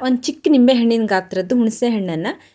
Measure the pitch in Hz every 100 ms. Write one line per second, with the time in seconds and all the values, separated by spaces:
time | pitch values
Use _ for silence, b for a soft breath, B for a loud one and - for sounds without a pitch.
0 | 254 247 277 - - 285 247 254 233 233
1 | 214 190 185 190 185 247 226 220 240 220
2 | 185 160 190 - b